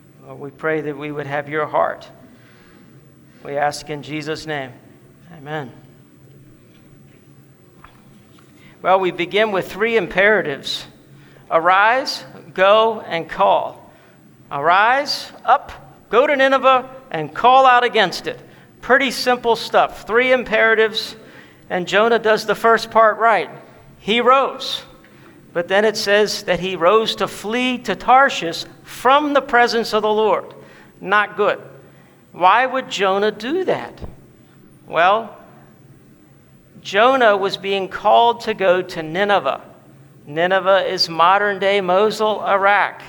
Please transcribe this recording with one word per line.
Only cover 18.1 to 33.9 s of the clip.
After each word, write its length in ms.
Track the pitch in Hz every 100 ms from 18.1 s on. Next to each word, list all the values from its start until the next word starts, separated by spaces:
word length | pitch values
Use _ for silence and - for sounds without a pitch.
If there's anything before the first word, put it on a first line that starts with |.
| - 160
it. 140 | - - - - _
Pretty 300 | - 262 262
simple 460 | - 254 247 233 220
stuff. 500 | - 202 147 - -
Three 240 | 226 254
imperatives, 840 | 254 185 220 226 220 220 208 - - - - - - -
and 180 | 180 175
Jonah 320 | 190 226 233
does 260 | 220 214 214
the 100 | 202
first 340 | 226 226 -
part 280 | 220 226 196
right. 320 | 226 202 143 - - - - -
He 240 | - 233
rose. 640 | 233 269 233 139 - - - - - - - - -
But 160 | 170 175
then 160 | 190
it 140 | 214 214
says 460 | 196 202 208 -
that 180 | - 175
he 160 | 185 180
rose 380 | 165 220 220 220
to 120 | 190
flee 520 | - 202 233 254 247
to 160 | - 185
Tarshish 680 | - 262 269 - - - - -
from 500 | - - 247 285 294
the 80 | 285
presence 520 | 269 240 240 220 214
of 100 | 214
the 100 | 214
Lord. 320 | 214 214 160 - - - - - _
Not 340 | 175 208 202 180
good. 240 | 202 143 - - - - - _ _
Why 340 | - 180 214 262
would 240 | 254 -
Jonah 420 | - 196 190 214
do 340 | 208 226 349 349
that? 340 | 147 117